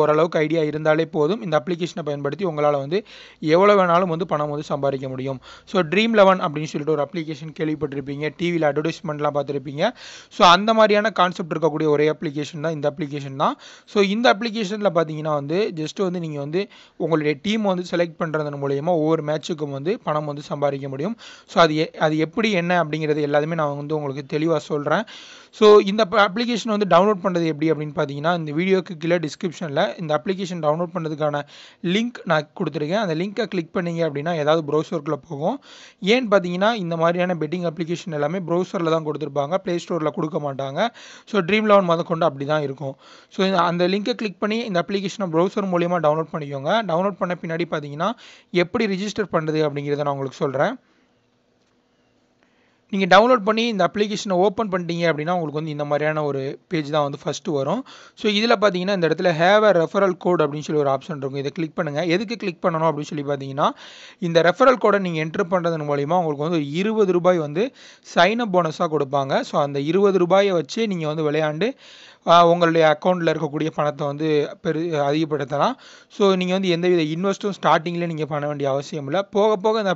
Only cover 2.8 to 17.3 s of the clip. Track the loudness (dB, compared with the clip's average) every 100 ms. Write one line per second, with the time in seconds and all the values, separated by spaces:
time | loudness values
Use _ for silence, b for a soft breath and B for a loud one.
2.8 | -2 -6 -6 B B B 2 6 6 6
3.8 | 6 4 2 -2 -2 -2 -2 -6 -6 -2
4.8 | -2 -2 -6 -8 -8 -8 B B B -2
5.8 | 2 2 4 6 6 6 0 -4 -6 -4
6.8 | -2 -2 -2 -6 -8 -10 -10 -6 -4 -4
7.8 | -6 -6 -8 -6 -6 -4 -2 0 0 0
8.8 | -2 -4 -8 -4 -2 -2 -2 -6 -6 -2
9.8 | -2 -2 B B B 6 8 8 6 6
10.8 | 6 6 2 2 0 0 -6 0 0 0
11.8 | 2 4 2 0 -6 -6 -8 -6 -6 -2
12.8 | -4 -4 -8 -8 -8 -2 -2 -2 B B
13.8 | B 0 2 2 2 2 0 -4 -4 -2
14.8 | 0 0 -2 -4 -2 -2 -2 -2 -2 -4
15.8 | -8 -4 -4 -4 -6 -8 -4 -4 -4 B
16.8 | B B -2 0 0